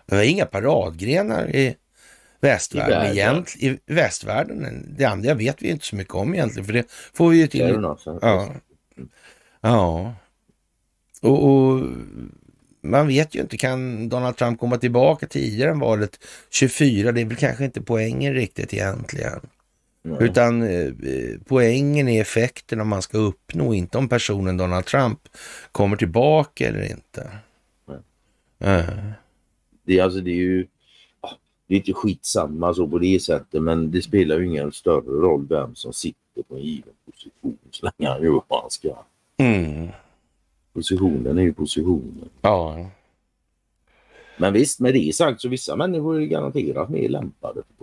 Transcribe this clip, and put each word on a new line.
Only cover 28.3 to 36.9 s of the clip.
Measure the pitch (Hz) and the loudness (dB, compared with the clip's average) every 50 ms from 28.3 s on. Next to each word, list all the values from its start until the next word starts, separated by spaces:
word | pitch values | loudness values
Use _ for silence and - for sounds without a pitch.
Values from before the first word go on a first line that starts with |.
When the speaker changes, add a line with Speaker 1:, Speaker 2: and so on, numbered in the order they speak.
| _ _ _ _ _ _ | _ _ _ _ _ _
Speaker 1:
Nej. | - 98 98 87 85 87 90 98 98 104 107 - _ _ _ _ _ _ _ _ _ _ _ _ _ | 0 2 2 2 2 0 -4 -6 -8 -10 -10 -12 _ _ _ _ _ _ _ _ _ _ _ _ _
Speaker 2:
Det | - 92 90 | 2 4 4
är | 92 | 4
alltså, | 95 90 95 | 4 0 -2
det | 90 90 | -4 -2
är | 87 | 0
ju, | 87 90 90 92 92 92 - _ _ _ _ _ _ _ _ _ _ - | 0 2 2 2 0 -2 -4 _ _ _ _ _ _ _ _ _ _ -18
ja, | - - - _ _ _ _ _ | -18 -18 -18 _ _ _ _ _
det | _ 95 | _ 0
är | 98 | 0
inte | 95 - 95 | 0 0 -4
skitsamma | - - 107 90 - - - - 104 82 73 76 78 85 87 87 | -2 -2 -2 -2 -2 -4 -4 -2 -2 -2 -2 -4 -2 -2 0 0
så | 90 87 76 | 0 0 0
på | 76 85 | 0 0
det | 87 92 95 90 - | 2 2 2 2 2
sättet, | - 82 73 - - - 78 80 | 0 -2 -2 -2 -4 -4 -2 0
men | 82 82 82 82 78 | 0 0 0 0 0
det | 82 90 87 | -2 -4 -4
spelar | - - 101 92 78 78 82 | 2 2 2 4 4 2 0
ju | 90 | 0
ingen | 90 82 73 71 73 - | -2 -2 -4 -4 -6 -8
större | - - 90 82 69 60 62 67 73 | -4 0 2 2 2 0 -2 -2 2
roll | 85 92 78 71 71 69 | 2 2 2 2 0 -2
vem | 80 76 67 64 60 | -2 -2 -2 -4 -8
som | - - 64 - | -14 -14 -12 -10
sitter | - - - 69 - _ _ _ - - - | -8 -8 -8 -10 -10 _ _ _ -12 -12 -12
på | 65 | -12
en | 65 71 | -10 -10
given | 78 78 69 - - | -10 -10 -10 -12 -18